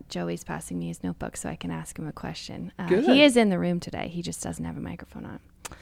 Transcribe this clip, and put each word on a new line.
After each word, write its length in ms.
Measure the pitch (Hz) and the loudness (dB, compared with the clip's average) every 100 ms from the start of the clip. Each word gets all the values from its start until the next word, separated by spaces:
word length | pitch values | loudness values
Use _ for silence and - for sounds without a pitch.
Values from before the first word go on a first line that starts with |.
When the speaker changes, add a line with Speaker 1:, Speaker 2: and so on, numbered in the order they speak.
| - | -8
Speaker 1:
Joey's 340 | 180 170 170 | -6 -4 -4
passing 360 | - 156 - 175 | -6 -8 -6 -6
me 100 | 170 | -6
his 160 | 170 | -6
notebook 320 | 180 175 - - | -6 -6 -8 -8
so 120 | - | -8
I 80 | - | -8
can 140 | 170 | -6
ask 280 | 165 160 - | -8 -8 -10
him 100 | 156 | -10
a 40 | |
question. 600 | - - 160 - - 175 - | -10 -10 -10 -12 -12 -12 -8
Uh, 100 | 175 | 2
Speaker 2:
Good. 160 | 180 | 4
Speaker 1:
he 180 | 294 262 | 6 10
is 140 | 294 240 | 10 8
in 140 | 214 | 6
the 80 | 175 | 4
room 200 | 175 175 | 2 0
today. 300 | - - - | -2 -6 -6
He 120 | 170 | -6
just 220 | 170 170 | -8 -6
doesn't 220 | - 165 | -6 -6
have 120 | 160 170 | -8 -8
a 40 | |
microphone 460 | 170 170 - - - | -8 -10 -14 -14 -14
on. 140 | - - _ - - | -14 -18 _ -18 -18